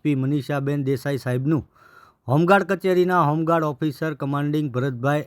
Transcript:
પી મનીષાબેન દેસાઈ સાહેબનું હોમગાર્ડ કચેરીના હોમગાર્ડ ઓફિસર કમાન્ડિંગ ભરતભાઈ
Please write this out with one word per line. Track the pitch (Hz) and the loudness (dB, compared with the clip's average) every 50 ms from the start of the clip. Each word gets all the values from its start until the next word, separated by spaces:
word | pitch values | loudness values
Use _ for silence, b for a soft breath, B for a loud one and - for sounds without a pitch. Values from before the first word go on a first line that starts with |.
પી | - 151 143 | -2 0 0
મનીષાબેન | 131 131 135 147 147 123 - 147 139 139 139 143 143 135 | 0 0 0 -2 -2 -2 -4 -4 -4 -2 -2 -2 -2 0
દેસાઈ | 135 139 127 - 143 143 120 | -2 -2 -2 -2 -4 -4 -4
સાહેબનું | - 127 123 127 131 147 160 127 - - b b b b b b b b b b b 117 | -4 -2 -2 -2 0 0 0 -2 -2 -6 b b b b b b b b b b b 0
હોમગાર્ડ | 131 151 175 175 196 202 190 - | 2 2 4 4 4 4 2 0
કચેરીના | 196 170 - 185 180 180 180 185 180 180 156 143 | -4 -2 0 2 2 2 2 4 4 2 4 2
હોમગાર્ડ | 151 160 160 160 165 165 156 151 | 2 0 2 2 2 2 2 0
ઓફિસર | 139 - 156 156 131 - 160 160 151 | -2 -2 -4 -4 -2 -4 -6 -6 -6
કમાન્ડિંગ | 127 147 139 143 143 143 147 147 156 151 139 | -4 -4 -4 -2 -2 -2 0 -2 -2 -2 -2
ભરતભાઈ | 117 127 127 143 127 117 123 139 147 151 - | -2 -2 -2 -2 -4 -2 -2 0 0 -2 -2